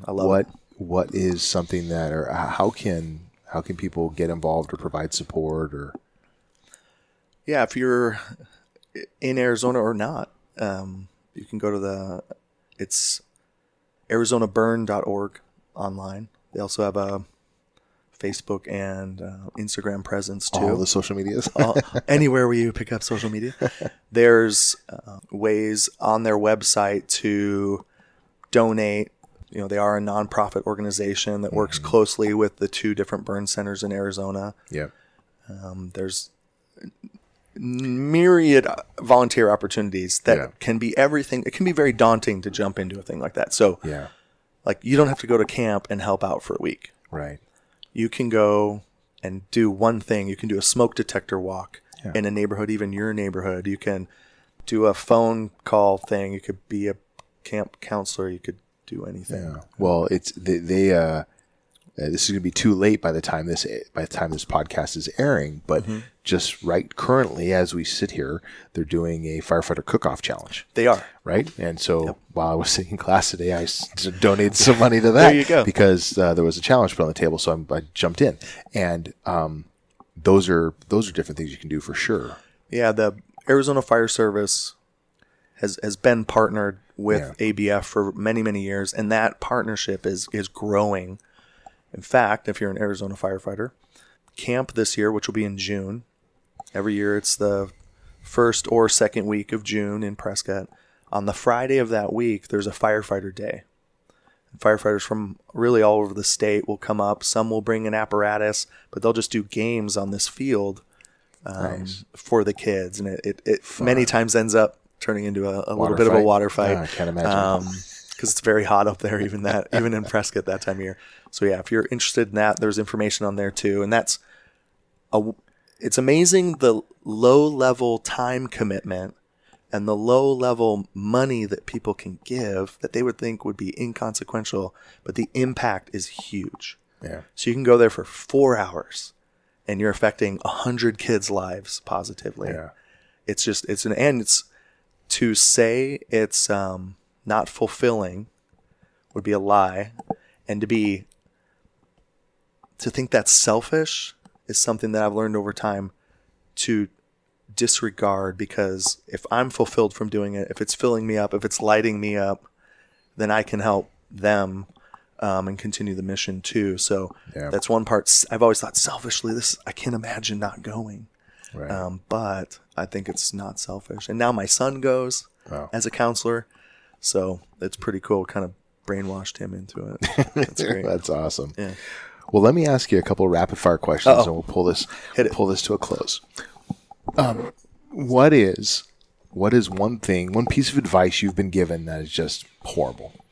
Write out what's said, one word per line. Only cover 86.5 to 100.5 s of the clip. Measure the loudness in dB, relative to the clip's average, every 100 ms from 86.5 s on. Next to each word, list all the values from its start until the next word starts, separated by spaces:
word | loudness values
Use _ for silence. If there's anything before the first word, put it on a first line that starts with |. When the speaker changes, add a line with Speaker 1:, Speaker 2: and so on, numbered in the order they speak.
| 2 -2 -4 _ -6
Speaker 1:
with | 0 0 -2 -4
Speaker 2:
Yeah. | -2
Speaker 1:
A |
B | 0 0
F | 0 0
for | -2 -2
many, | -2 -2 0
many | -2 -2
years, | -4 -6 -6
and | -4 0
that | 0 0 -2
partnership | -4 -2 -2 -4 -6 -4 -4
is, | -6 -6
is | -8 -8
growing. | -8 -2 0 2 -2 -6 -14 _ _ _ _ -20 _ _
In | -18
fact, | 0 4 4 2 -2
if | -4
you're | -4
an | -2
Arizona | -4 -4 -8 -6
firefighter, | -4 -4 -6 -8 -8 -12 _ _ _ _ _ -10
camp | -4 -2 -2
this | -2 -2 2
year, | 0
which | 0 -2
will |
be | -4 -4
in | -4
June, | -6 -6 -6 -10 -14 _ _ _ _ -20 -12
every | -6 -2 0
year | 0 0
it's | -2 0
the | 0 0 -4 -10 _ _ -20 -20
first | -4 2 4 2 2
or | 4 4
second | 4 2 2 -2
week | -2 -4
of | -6
June | -4 -4 -4 -4
in | -6 -8
Prescott. | -8 -6 -6